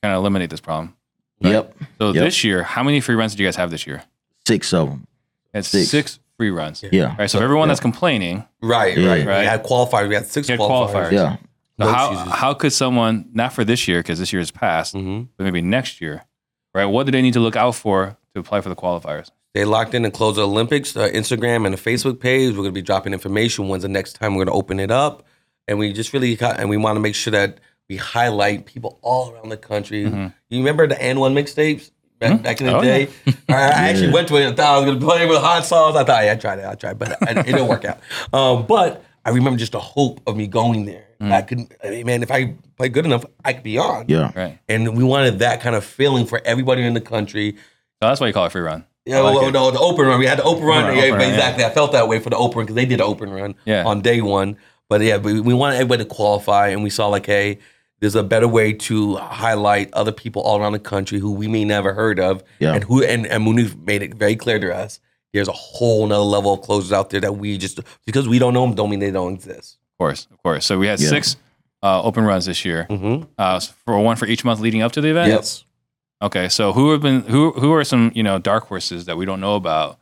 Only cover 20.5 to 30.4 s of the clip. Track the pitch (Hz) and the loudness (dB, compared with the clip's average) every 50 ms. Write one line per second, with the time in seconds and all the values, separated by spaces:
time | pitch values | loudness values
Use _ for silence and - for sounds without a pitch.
20.5 | 101 107 113 117 147 147 135 - - 107 107 101 - 107 110 - 127 117 107 120 | 0 0 0 0 -2 -2 -4 -4 -4 -2 -2 0 0 -2 -2 -2 -2 -2 0 0
21.5 | 117 117 110 98 95 92 - 113 117 123 - 139 127 123 - 127 127 135 131 127 | 0 0 0 -2 -4 -4 -4 -2 -2 -2 -2 -4 -4 -2 -2 0 2 2 2 2
22.5 | 110 98 98 101 92 98 90 - 101 95 - 101 98 92 - 95 98 107 110 117 | 0 -2 -4 -4 -6 -6 -4 -2 -2 -2 -2 -4 -8 -8 -6 -4 -2 0 0 -2
23.5 | 113 - 101 95 95 92 87 98 95 98 95 - - - - 107 98 95 95 92 | -2 -4 -4 -4 -4 -4 -4 -4 -4 -4 -4 -6 -10 -6 -4 -2 0 0 0 0
24.5 | - 101 95 - 95 95 98 98 113 127 143 147 - - - _ _ _ _ _ | 0 -2 -2 -2 -4 -4 -2 0 0 0 0 0 -2 -6 -20 _ _ _ _ _
25.5 | _ _ _ - 107 104 104 104 98 104 113 - - 139 127 120 117 104 120 120 | _ _ _ -6 -4 -2 -2 -4 -4 -6 -8 -6 -4 -2 0 0 -2 0 -2 -2
26.5 | - - 110 101 104 104 107 110 107 107 107 107 104 - - - 107 104 101 98 | -2 -2 -2 -2 -2 0 0 0 0 0 -2 -2 -4 -4 -4 -2 0 0 0 0
27.5 | - - _ _ _ _ _ _ 98 95 - - - 117 120 120 107 104 101 101 | -4 -8 _ _ _ _ _ _ -12 -12 -12 -6 -2 0 0 0 0 0 0 0
28.5 | 101 98 - - _ 127 117 110 - _ _ 120 123 127 127 123 117 113 110 110 | 0 -2 -8 -14 _ -14 -14 -14 -14 _ _ -2 -2 -2 -2 -6 -10 -18 -14 -14
29.5 | 110 107 - - 110 104 101 - 107 107 101 98 98 101 98 92 - _ | -14 -14 -10 -6 -6 -6 -6 -6 -8 -4 -4 -4 -4 -4 -8 -8 -12 _